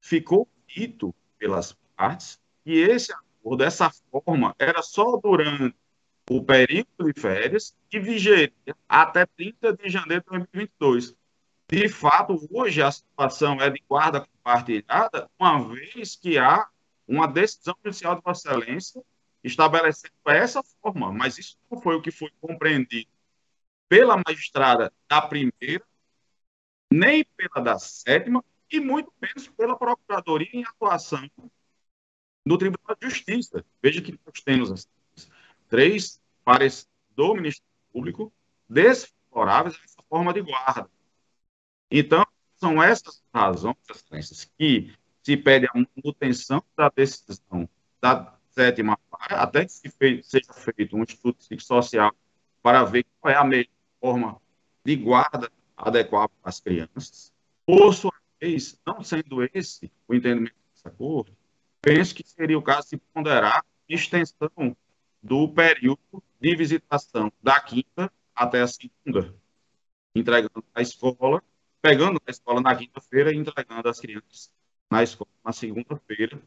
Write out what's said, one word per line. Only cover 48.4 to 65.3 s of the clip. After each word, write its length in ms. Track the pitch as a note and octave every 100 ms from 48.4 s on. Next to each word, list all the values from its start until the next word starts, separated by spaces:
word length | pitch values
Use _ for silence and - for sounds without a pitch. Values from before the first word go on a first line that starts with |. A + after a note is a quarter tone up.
| _
sétima 480 | - B2 A#2+ G#2+ G#2+ _
vara, 320 | - - G3+
até 240 | - C#3+ F#3
que 60 |
se 180 | - C3
fei-, 320 | - C3+ B2
seja 320 | - C3+ -
feito 420 | - - A2+ G#2 G#2+
um 60 |
estudo 320 | A2+ - A#2+
psicossocial 800 | A#2+ _ G#2+ - B2 A#2+ A2+ G#2+ - _ _ _ _
para 220 | B2 B2+
ver 200 | A2 A#2 B2 _
qual 140 | D3
é 20 | C#3
a 80 |
melhor 220 | C#3 C3 A#2+ _ _ _
forma 400 | B2+ B2 A2+ G#2+ _ _ _ _ -
de 100 | C#3+
guarda 560 | A2 B2 D3 C3+ A#2 _ _ _
adequada 560 | A2 A#2 - G#2 G#2+ _
para 100 | -
as 100 | F2+
crianças. 760 | - F2 D#2+ - D3 - - _ _ _ -
Por 280 | F#3 G3+
sua 200 | F#3 F#3+ - _ _
vez, 400 | E3 D3+ - - -
não 180 | G#3
sendo 400 | - D#3+ D#3 C3 B2
esse 380 | F#3+ - - - _ _
o 80 | B2
entendimento 400 | B2 A#2+ A2+ _ _
dessa 160 | _ -
corte, 440 | G2 B2 D#3 A2 _ _ _ _ _
penso 340 | C#3+ D3+ F3+ -
que 80 | -
seria 320 | _ D#3+ D#3
o 40 |
caso 300 | D3 C#3+ D3
de 60 | D3
ponderar 600 | _ - D3+ C3 G#2 C3
a 60 | - _ _
extensão 880 | E3 - F3 D#3+ _ D3+ - C3+ B2 _ _ _ _
do 280 | G#2+